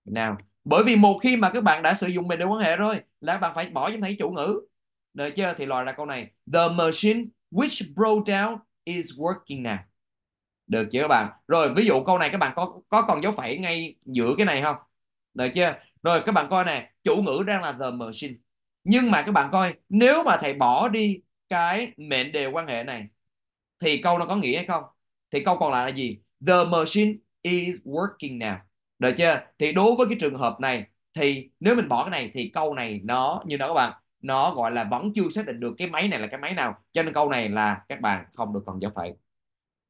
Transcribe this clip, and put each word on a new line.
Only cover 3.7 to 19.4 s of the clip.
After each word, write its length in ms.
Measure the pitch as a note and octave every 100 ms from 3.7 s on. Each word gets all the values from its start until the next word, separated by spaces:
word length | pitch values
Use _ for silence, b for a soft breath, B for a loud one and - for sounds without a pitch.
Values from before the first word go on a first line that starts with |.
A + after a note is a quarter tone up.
bỏ 200 | E3 D#3+
giùm 100 | A3
thầy 160 | G3 G3+
chủ 120 | D3
ngữ. 300 | D3+ D#3+ G#3 - _ _ _ _
Được 160 | C3+ C#3+
chưa? 240 | D3 F#3 E3
Thì 100 | C3+
loại 180 | C3
ra 80 | B2+
câu 140 | C3 D3
này. 240 | C3 G#2 _ -
The 160 | E3 E3+
machine 560 | F3 E3 D#3+ G#3 A3+ A#3+ - _
which 440 | F3 C#4+ - E3
broke 380 | C#3+ A3 G#3+ G#3
down 260 | G3 G#3+ A3+ - _
is 280 | - F3 E3
working 500 | C3+ D#3+ F#3 - C#3
now. 160 | A#2+ G2 - _ _ _ _ _ _ _ -
Được 220 | A2+ G#2
chưa 100 | A#2+
các 60 | D3+
bạn? 220 | B2 G#2 - -
Rồi 260 | E3 C#3+
ví 100 | C#3
dụ 200 | A3+ C3
câu 140 | C3+ F3+
này 120 | D#3
các 80 | F#3+
bạn 140 | C#3 E3+
có, 240 | F3+ - _
có 140 | G#3+
còn 200 | A#3 D3+
dấu 100 | F#3
phẩy 260 | G#3 A#2 D3
ngay 360 | F3+ E3 E3 -
giữa 300 | - B2+ A#2 D3
cái 100 | G3+
này 160 | C#3
không? 140 | D3+ C#3 - _ _ _ _
Được 140 | - B2+
chưa? 200 | F3+ F3 - b _
Rồi 200 | E3 E3+ A3
các 60 |
bạn 140 | F#3+ C#3+
coi 140 | F#3
nè, 280 | F3+ C#3 - _
chủ 120 | - E3
ngữ 260 | F#3+ C#3+ G3
đang 160 | G3
là 100 | E3
the 180 | B2+ C3
machine. 440 | B2 A2+ G#2+ C#3+ B2 _ _ _ _
Nhưng 260 | F3+ A#3+ A#3+
mà 120 | F3
các 100 | F3
bạn 160 | G3+